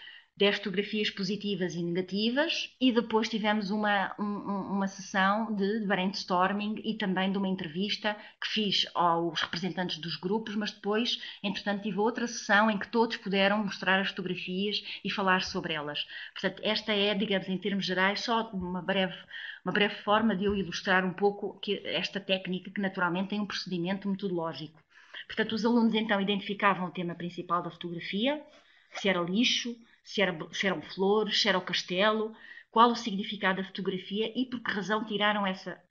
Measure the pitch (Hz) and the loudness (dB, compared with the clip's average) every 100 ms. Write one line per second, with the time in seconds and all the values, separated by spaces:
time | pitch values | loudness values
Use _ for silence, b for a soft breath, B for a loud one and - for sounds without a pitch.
0 | B B B - 202 202 208 180 202 214 | B B B 2 2 2 -2 -2 -2 0
1 | 214 - 185 202 202 185 180 160 170 170 | -2 -2 -4 -2 -2 -2 -2 -2 -2 -2
2 | 185 196 220 254 330 - - - 262 233 | -2 0 0 2 0 -2 -6 2 2 4
3 | 226 220 226 220 214 214 190 214 208 202 | 4 2 2 0 2 2 2 0 2 2
4 | 185 - 208 202 - 202 - 196 196 190 | 0 -2 -4 -4 -4 -4 -2 -2 -2 -4
5 | 190 202 190 208 220 208 196 226 202 185 | -4 2 4 2 0 0 0 0 0 2
6 | 190 190 - 180 185 202 208 214 - 220 | 0 -2 0 2 4 2 -4 -4 -4 -2
7 | 208 185 190 196 190 185 170 160 202 - | 0 2 2 2 0 -2 -4 -4 -2 -2
8 | 214 208 B B - 220 208 180 - - | -2 -4 B B -4 0 2 2 0 2
9 | 170 165 170 156 - 175 180 165 180 - | 4 4 2 -2 -4 -2 -4 -2 -4 -4
10 | 165 156 185 220 220 208 208 - 196 214 | -8 -4 -2 -2 -2 -4 -4 -4 -2 0
11 | 240 - B B 202 190 - 202 214 185 | 0 -2 B B -6 -4 -2 -2 -2 0
12 | 214 240 233 - - 202 220 202 - 233 | 0 0 -4 -4 4 6 6 2 0 2
13 | 233 - 196 196 196 208 208 - 185 190 | 2 0 0 4 4 4 0 -2 2 2
14 | 190 - 185 180 - 185 208 202 - B | 2 -2 -4 -4 -4 -2 -2 -2 -6 B
15 | 196 - 190 185 185 185 170 156 147 147 | -6 0 4 4 2 -4 -2 -4 -4 -6
16 | - B B - 190 185 - 214 220 208 | -8 B B -4 -4 -2 -2 0 0 2
17 | 202 202 196 196 - 185 208 196 175 185 | 2 2 2 0 0 -2 -2 -2 0 2
18 | 190 202 - 226 220 190 180 180 175 190 | 2 2 0 0 0 -4 -4 -4 0 2
19 | 185 - - B B B - 185 208 - | 0 -2 -14 B B B -2 2 2 0
20 | - 208 226 190 202 202 165 170 - 185 | 2 4 4 4 2 2 0 -2 2 2
21 | 185 165 202 202 196 - - 196 - 147 | 2 2 2 2 -6 -6 -4 -4 -2 -2
22 | 185 196 190 190 185 185 185 185 190 190 | -2 -4 -2 -2 -2 -6 -6 -4 -2 0
23 | 180 175 196 208 202 - - 180 170 196 | 0 0 -2 -2 -4 -4 -4 -2 -2 -2
24 | 202 190 202 175 165 139 156 - _ B | -2 -2 -2 -2 -4 -6 -10 -14 _ B
25 | B B B - 220 220 214 240 226 208 | B B B -2 -2 0 4 6 6 4
26 | 214 202 196 202 - 202 208 180 180 - | 2 2 2 0 -2 2 2 2 -2 -4
27 | 175 170 175 - 170 175 175 - 175 170 | -6 -6 -8 -8 -4 -2 -4 -8 -8 -8
28 | - 190 247 302 - B B B B - | -6 -2 -2 -2 -6 B B B B -4
29 | 202 175 170 190 254 - 247 233 B B | 0 2 2 2 4 2 -2 -10 B B
30 | - - 190 160 180 - 196 165 - - | -6 0 0 0 -6 -4 -2 -2 -4 0
31 | 190 214 208 - 214 185 180 180 - 180 | 2 4 2 2 2 2 0 -4 -2 2
32 | 214 220 220 - B B B 226 240 233 | 2 2 -2 -8 B B B 6 6 4
33 | - 196 214 202 190 190 190 - 190 190 | -2 -4 -4 -2 0 0 -2 -6 -4 -4
34 | - 196 226 233 262 233 - 190 180 214 | -4 -4 -2 -2 -4 -4 -4 -2 0 -2
35 | 220 208 208 208 196 190 - - _ | -2 0 2 2 0 -4 -8 -14 _